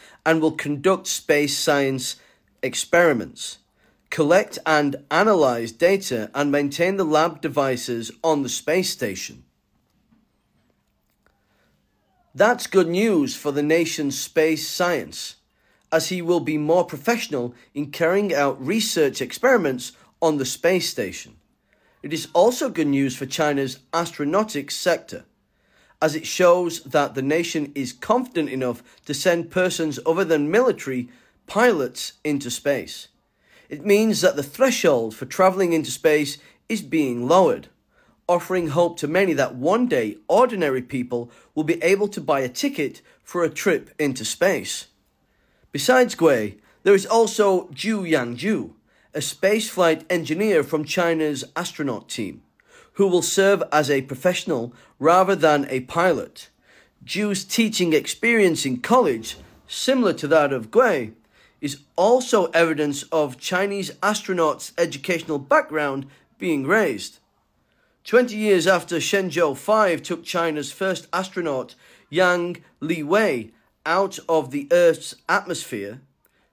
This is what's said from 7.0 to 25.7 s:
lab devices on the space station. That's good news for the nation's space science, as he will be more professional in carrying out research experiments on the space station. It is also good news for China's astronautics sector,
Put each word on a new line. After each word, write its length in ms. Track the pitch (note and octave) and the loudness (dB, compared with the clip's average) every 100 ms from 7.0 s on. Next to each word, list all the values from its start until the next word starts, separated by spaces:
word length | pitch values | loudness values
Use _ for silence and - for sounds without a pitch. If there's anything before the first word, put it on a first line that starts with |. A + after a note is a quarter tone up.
| D#3+ | 2
lab 340 | D3+ E3 D#3 | 2 2 -2
devices 720 | D#3 C#3 C3+ B2 - A#2 A2+ - | -4 -2 0 -2 -4 -6 -8 -4
on 220 | E3 D3 | 0 0
the 60 | B2+ | -2
space 400 | - - F3+ F#3 | -6 -2 0 -2
station. 520 | - A2+ F#2+ - G#2+ _ _ _ _ _ _ _ _ _ _ _ _ _ _ _ _ _ _ _ _ _ _ _ _ _ _ _ _ _ C3+ | -4 -6 -6 -12 -16 _ _ _ _ _ _ _ _ _ _ _ _ _ _ _ _ _ _ _ _ _ _ _ _ _ _ _ _ _ 2
That's 320 | G#3+ A#3+ - | 2 2 2
good 220 | F#3+ E3 | 2 4
news 480 | F3+ A3+ E3+ C3 - | 2 2 2 0 -4
for 160 | D3 | -4
the 100 | C#3+ | -2
nation's 560 | D3 E3 E3 - C#3+ C#3 | 2 2 0 -4 -6 -6
space 480 | - E3 D#3+ D#3 - | -4 0 2 0 -4
science, 680 | - F3+ D3+ D2 - - - _ _ _ _ _ | -2 -2 -2 -6 -12 -14 -16 _ _ _ _ _
as 160 | D#3+ D#3+ | 0 0
he 120 | F3+ | -2
will 200 | E3 E3+ | 0 0
be 160 | C#3+ D3+ | 0 -2
more 260 | D3+ F3+ | 2 2
professional 720 | F3 C#3 A3+ A#3+ - C3+ A#2+ - _ | 0 -4 -2 -2 -2 -6 -6 -10 _
in 160 | C#3+ D3 | -12 -10
carrying 460 | - E3 G3 G#3 C#3+ | -2 0 2 0 0
out 260 | C#3 B2+ | 0 -2
research 600 | C3 A3 - E3 C#3 - | -2 -2 0 0 0 0
experiments 720 | C3 - B3+ A#3+ D3+ B2+ - - _ _ | -8 0 2 4 2 -2 -8 -16 _ _
on 140 | E3 D3 | 0 0
the 100 | C3 | -4
space 440 | - E3+ F#3 - | -2 0 0 -2
station. 480 | - F#2+ - - - _ _ _ _ _ _ | -6 -6 -8 -16 -20 _ _ _ _ _ _
It 80 | D3 | -10
is 160 | D#3+ - | -8 -2
also 340 | E3+ A3 B3 C4+ | 4 4 2 -2
good 200 | E3+ D3 | 0 0
news 280 | C#3 C3+ C3 | 2 0 -4
for 100 | C#3 | -6
China's 540 | - D3+ C#3 C3+ C3 _ | -2 0 0 -4 -8 _
astronautics 800 | E3 E3 - D3 F#3+ G#3+ D3 C#3+ | -4 -4 -4 -2 0 -2 -6 -8
sector, 500 | - F3+ E3 - - - _ _ _ _ | -4 -2 -2 -4 -18 -18 _ _ _ _